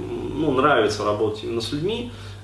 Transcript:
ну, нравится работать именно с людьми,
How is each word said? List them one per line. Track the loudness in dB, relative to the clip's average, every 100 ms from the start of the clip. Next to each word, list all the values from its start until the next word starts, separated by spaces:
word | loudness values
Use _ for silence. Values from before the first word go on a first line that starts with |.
| -6 -6 -6 -2
ну, | 2
нравится | 4 6 6 4 2
работать | 0 2 0 -2
именно | -4 -4
с | -4
людьми, | -2 -2 -4 -6 -10 -14 -14